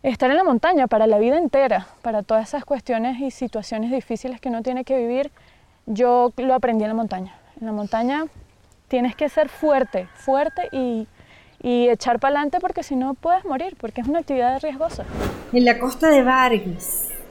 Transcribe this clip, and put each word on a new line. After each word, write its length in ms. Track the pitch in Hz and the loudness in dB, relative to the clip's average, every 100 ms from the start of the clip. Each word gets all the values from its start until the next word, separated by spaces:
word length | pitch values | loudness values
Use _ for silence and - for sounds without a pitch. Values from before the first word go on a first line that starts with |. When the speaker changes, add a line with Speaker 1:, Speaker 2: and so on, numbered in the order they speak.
Speaker 1:
estar 260 | 277 220 254 | -2 0 2
en 40 | 302 | 4
la 60 | |
montaña, 460 | 370 240 330 349 247 | 2 2 2 2 2
para 180 | 220 220 | 2 4
la 120 | 208 | 4
vida 180 | 233 302 | 4 2
entera, 480 | 330 277 269 196 - - | 2 2 2 0 -4 -10
para 220 | 240 214 | -4 -4
todas 240 | 202 220 220 | 0 -2 0
esas 160 | 294 | -8
cuestiones 560 | - 269 - 226 233 247 | -4 -6 -2 -2 -2 -4
y 100 | 269 | -6
situaciones 640 | - 240 220 196 220 233 | -6 -8 -8 -8 -6 -4
difíciles 480 | 262 - 226 262 247 | -4 -4 -8 -8 -8
que 80 | 254 | -6
uno 160 | 233 | -6
tiene 180 | 226 254 | -4 -6
que 140 | 254 262 | -2 -2
vivir, 340 | 233 247 285 _ _ _ _ _ - | 0 -2 -4 _ _ _ _ _ -8
yo 460 | 214 247 247 247 247 | 0 4 4 2 0
lo 160 | 262 | 0
aprendí 300 | 254 247 220 | 2 2 0
en 60 | 214 | 0
la 80 | 220 | -2
montaña. 420 | 220 185 190 - _ - | -4 -6 -10 -16 _ -14
En 60 | 226 | -8
la 60 | |
montaña 520 | 214 208 226 240 285 311 - - _ _ _ _ | -8 -4 -2 0 -2 -6 -12 -20 _ _ _ _
tienes 260 | 254 247 | -2 -2
que 140 | - 294 | -2 -2
ser 200 | - 302 | 0 -2
fuerte, 600 | - 311 277 254 - 180 - | 0 2 2 2 -4 -6 -8
fuerte 520 | - 269 311 - 349 | 0 0 0 -2 -6
y, 340 | 269 247 226 220 _ - - - _ | -4 -4 -4 -8 _ -20 -20 -20 _
y 260 | 247 240 240 | -2 2 4
echar 280 | 233 254 233 | 2 0 0
pa'lante 400 | 269 285 294 359 | 2 0 0 -2
porque 240 | 370 370 | -2 -6
si 140 | - 262 | -4 -4
no 180 | 262 | -4
puedes 300 | 269 330 370 | -4 0 -2
morir, 320 | 381 262 359 - | -2 -6 -6 -8
porque 200 | 226 - | -10 -6
es 80 | 233 | -2
una 100 | 330 | -2
actividad 420 | 302 269 240 269 | -2 0 0 0
riesgosa. 440 | 311 269 320 - - - - - - | -4 -4 -6 -6 -10 -6 -6 -8 -2
Speaker 2:
En 120 | 247 | 4
la 140 | 240 240 | 4 4
costa 300 | 254 - 320 | -2 2 6
de 160 | 285 | 6
Vargas 840 | 254 262 247 220 190 165 - - - - - | 6 4 4 2 -2 -8 -8 -6 -6 -10 -14